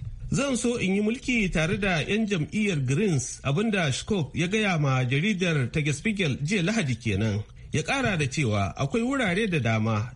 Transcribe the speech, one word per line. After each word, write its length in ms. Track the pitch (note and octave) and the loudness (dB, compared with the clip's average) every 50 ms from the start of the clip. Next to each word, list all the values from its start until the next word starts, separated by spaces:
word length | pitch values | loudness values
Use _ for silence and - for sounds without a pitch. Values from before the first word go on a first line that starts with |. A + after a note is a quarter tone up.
| - - - - - - | -10 -10 -10 -10 -4 -2
"Zan 260 | - F3+ C4+ C#4+ C4 A3 | 0 0 2 0 0 0
so 180 | - A#3+ B3 | 0 0 0
in 180 | A#3 - F#3 F#3+ | 2 0 2 2
yi 60 | G3+ | 2
mulki 480 | G#3 G#3+ A#3 C4+ - - B3 A#3 G#3 F3+ | 2 0 0 -2 -2 0 0 2 2 2
tare 280 | - E3+ D#3 D#3+ - - | 2 0 2 2 0 0
da 200 | G2 G2+ F3 D#3 B2+ | 0 0 0 0 0
'yan 220 | - G3 A3 A3 G3 | 0 0 0 0 0
jam'iyyar 560 | G3+ E3+ D3 - - G#3 G#3+ G3+ F#3 D3 C3+ | 0 -2 -2 -2 -2 0 0 2 0 0 0
Greens," 560 | A#2+ C3+ D3+ A3 G3+ E3 C3 - - - - - | 0 2 2 2 2 2 0 0 -4 -8 -6 -4
abinda 480 | C3 C#3 E3+ G#3+ A#3 G3+ G3 E3+ C#3+ B2 | -2 0 0 0 0 0 2 0 0 0
Schwab 420 | - - - A3 G3 D#3 - - | -2 -2 -2 0 0 0 -2 -2
ya 100 | C3 E3+ | -2 -2
gaya 320 | F3+ G3 A3 G#3+ G3 F3+ D#3 | 0 0 0 2 2 2 2
ma 220 | D3 C#3 C3 C3 B2+ A#2+ | 2 2 2 2 2 2
jaridar 640 | C3+ C#3+ D#3+ G#3+ G#3+ F3 F#3+ F3 D#3+ D3 B2+ A2+ - | 0 2 2 2 0 2 2 2 2 2 0 0 0
Tagesspiegel 640 | D#3+ D3 D3+ C3+ B2 - A3+ G#3+ F#3+ F#3+ D3 A#2 - C#3 | 0 0 0 -2 -2 -2 -2 0 0 0 0 0 -2 -2
jiya 180 | D3+ G#3+ G3+ E3 | 0 0 0 2
Lahadi 340 | F3 A3+ A3+ F#3 C3 B2 - | 2 2 0 0 0 -2 -2
kenan. 400 | - A2+ G2 F#2+ A2 A2 G2+ G2+ G#2 - - - - - - | -2 -2 0 0 0 0 0 -2 -4 -6 -12 -18 -10 -4 -4
Ya 100 | C#3 D#3+ | -4 -2
ƙara 340 | - C4 C#4 B3+ A3+ G3 D#3+ | -2 -2 0 0 0 0 0
da 60 | D3 | -2
cewa 480 | C3 - - D3 A#2 G#2+ G#2 G2 F#2+ - | -2 0 0 0 2 2 0 0 -2 -2
akwai 260 | - C3+ C#3 - A#3 A3+ | -2 -2 0 0 0 0
wurare 420 | B3 C#4 C4+ B3 G3 E3+ F#3+ A#3 G#3 | 0 0 0 0 2 2 0 0 0
da 80 | E3 D3+ | 0 0
dama 500 | A#2 A#2 A2+ A2+ A2 A2+ A2 G#2 G#2+ B2 - | 2 2 2 2 2 2 0 0 -2 -4 -4